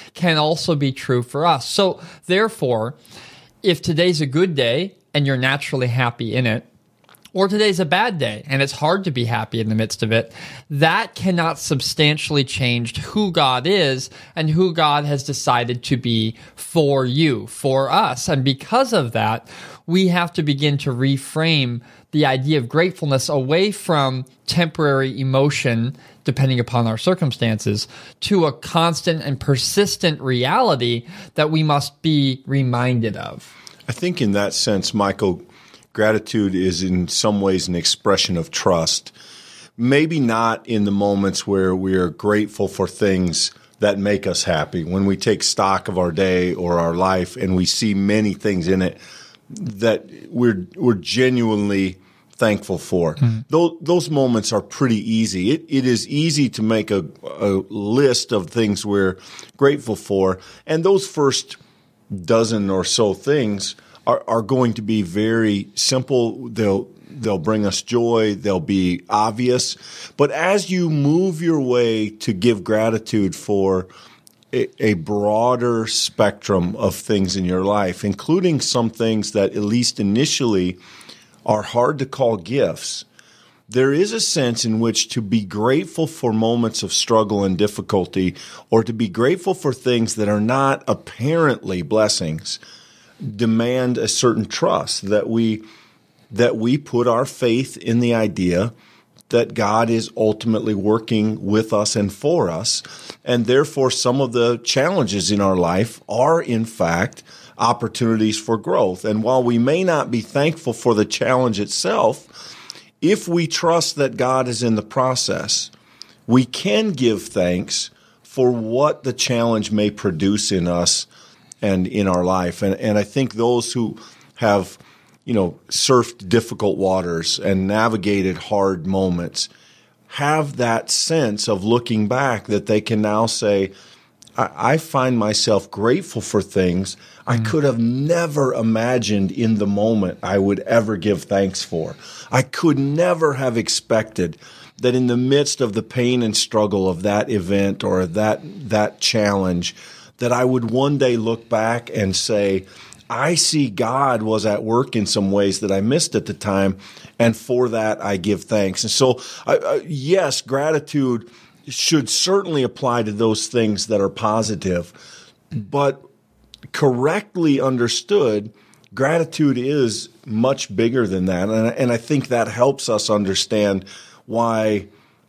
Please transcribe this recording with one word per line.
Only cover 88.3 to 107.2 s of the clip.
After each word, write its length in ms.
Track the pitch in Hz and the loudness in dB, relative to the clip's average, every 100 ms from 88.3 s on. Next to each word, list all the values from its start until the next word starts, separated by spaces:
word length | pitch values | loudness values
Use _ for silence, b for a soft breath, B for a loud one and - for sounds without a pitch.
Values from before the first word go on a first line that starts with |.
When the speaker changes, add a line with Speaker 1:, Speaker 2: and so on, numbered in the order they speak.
| 90 B B B | -4 B B B
Speaker 2:
or 140 | 113 | 2
to 100 | 107 | 2
be 160 | 110 110 | -2 -4
grateful 440 | 90 123 180 190 | 0 0 0 -2
for 200 | 185 147 | -4 -4
things 420 | 120 127 120 113 110 | -4 0 0 0 0
that 140 | 104 | 0
are 120 | 104 | 0
not 420 | 107 131 135 135 - | 2 2 2 0 -2
apparently 920 | 135 - - 127 165 156 107 98 92 | -4 -4 -6 -2 2 2 0 -4 -6
blessings, 800 | 78 107 107 - 85 80 - - B B B B B B 139 101 | 0 2 2 0 -4 -6 -8 -12 B B B B B B -10 -2
demand 640 | 113 113 117 127 123 120 | 0 2 2 0 0 0
a 100 | 110 | -2
certain 380 | - 127 113 104 | 2 2 2 -2
trust 640 | - 175 185 - - 98 | -2 0 0 -2 -6 -2
that 180 | 104 113 | 0 0
we, 360 | 113 113 107 B B B B B B - | 0 0 -2 B B B B B B -8
that 260 | 101 120 120 | 0 2 2
we 220 | 113 143 | 0 0
put 300 | 147 120 120 | 0 0 2
our 180 | 117 131 | 2 0
faith 520 | - 123 117 131 - | -2 0 0 -2 -6
in 220 | 117 117 | -2 0
the 140 | 120 | 2
idea 600 | 117 110 85 90 87 113 - b b b _ - | 2 0 0 0 2 0 -4 b b b _ -2
that 240 | 120 117 | 0 0
God 360 | - 104 110 117 | 0 0 2 2
is 220 | 113 110 - | 0 -2 0
ultimately 600 | 110 104 117 110 110 101 | 0 2 0 0 0 0
working 680 | 98 110 - 113 107 107 95 | 2 0 2 0 0 -2 0
with 280 | 107 110 | 0 2
us 220 | 104 107 113 | 0 0 0
and 180 | 101 | -2
for 360 | - 143 170 98 | -2 0 0 0
us, 340 | 82 110 - - B B B - | -2 -4 -4 -6 B B B -2
and 200 | 123 113 | 0 2
therefore 440 | 131 147 143 131 | 2 2 2 0
some 300 | - 123 131 | 2 0 0
of 120 | 131 | 0
the 240 | 120 117 120 | 2 2 0
challenges 720 | - - 151 190 110 101 85 | -2 0 2 2 0 0 0
in 100 | 104 | 2
our 160 | 98 95 | 2 2
life 440 | 85 92 113 - - | 2 2 -2 -4 -6
are, 340 | 107 135 165 | 0 2 2
in 220 | - 117 | 0 -2
fact, 600 | 113 - 85 85 95 - | -2 -2 0 2 -2 -4